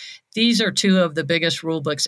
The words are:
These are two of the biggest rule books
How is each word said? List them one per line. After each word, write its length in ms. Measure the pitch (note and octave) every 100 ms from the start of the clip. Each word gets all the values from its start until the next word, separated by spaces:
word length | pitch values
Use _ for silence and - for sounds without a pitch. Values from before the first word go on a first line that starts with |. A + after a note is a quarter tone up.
| - - _
These 260 | A3 A#3 A3+
are 100 | G#3
two 280 | - G3+ F#3
of 160 | E3+
the 100 | D3+
biggest 380 | D3+ E3 E3 -
rule 180 | D#3+ D#3+
books 260 | D3+ C#3+